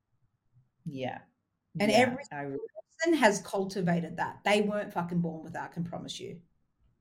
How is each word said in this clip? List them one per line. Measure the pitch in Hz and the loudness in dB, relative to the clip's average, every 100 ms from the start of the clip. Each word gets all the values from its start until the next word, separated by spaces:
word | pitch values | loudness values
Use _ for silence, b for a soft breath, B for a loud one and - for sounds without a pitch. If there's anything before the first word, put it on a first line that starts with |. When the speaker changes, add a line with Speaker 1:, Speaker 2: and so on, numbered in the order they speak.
| _ _ _ _ _ _ _ _ 170 | _ _ _ _ _ _ _ _ -14
Speaker 1:
Yeah. | 135 127 - - _ _ _ _ 165 | -8 -6 -8 -14 _ _ _ _ 0
Speaker 2:
And | 208 | 4
Speaker 1:
Yeah, | 214 | 6
Speaker 2:
every | 247 254 285 | 6 2 -8
Speaker 1:
I | 147 | -8
re- | 143 135 453 - - - | -6 -6 -8 -12 -20 -2
Speaker 2:
person | 330 320 | 2 6
has | 233 208 | 6 4
cultivated | - 202 190 202 175 170 165 - | 0 -2 -2 0 0 0 -2 -4
that. | 143 - | -6 -2
They | - 214 | 2 2
weren't | 208 208 202 | 2 0 -4
fucking | 196 170 175 | -4 -2 0
born | 170 160 | -2 -4
with | 160 | -10
that, | 151 | -10
I | 143 | -10
can | - | -8
promise | 170 175 135 - | -8 -8 -10 -10
you. | - - - _ _ _ _ _ | -12 -14 -18 _ _ _ _ _